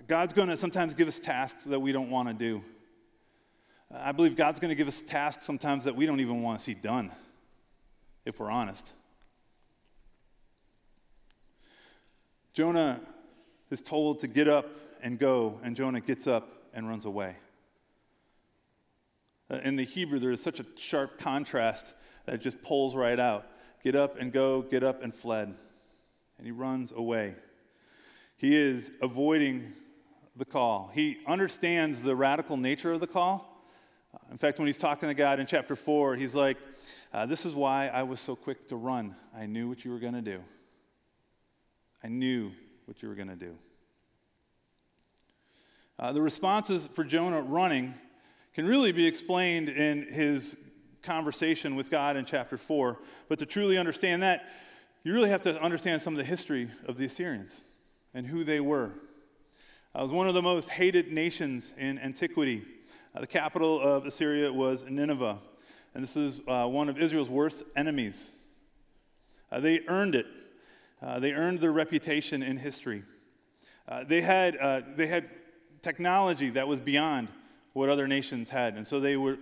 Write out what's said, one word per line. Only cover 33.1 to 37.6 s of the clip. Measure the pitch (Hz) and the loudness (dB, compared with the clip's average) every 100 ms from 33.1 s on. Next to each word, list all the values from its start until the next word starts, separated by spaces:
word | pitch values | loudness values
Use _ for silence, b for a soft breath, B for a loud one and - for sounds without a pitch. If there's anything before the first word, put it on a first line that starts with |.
| 185 180 190 - b b b b b b | 0 0 0 -6 b b b b b b
Uh, | - - | -20 -18
in | 123 | -2
fact, | 147 143 | 0 2
when | 147 | 0
he's | 139 | 0
talking | 160 147 156 | 0 0 -2
to | |
God | 143 143 139 | 2 4 4
in | 131 | 2
chapter | 151 123 | 0 0
four, | 143 - 147 139 127 | -4 2 4 4 0
he's | 135 | -2
like, | 139 139 131 - B B B B | 2 2 2 -6 B B B B
uh, | - 117 | -4 -2
"This | 160 180 | -4 -4
is | |
why | 143 | -2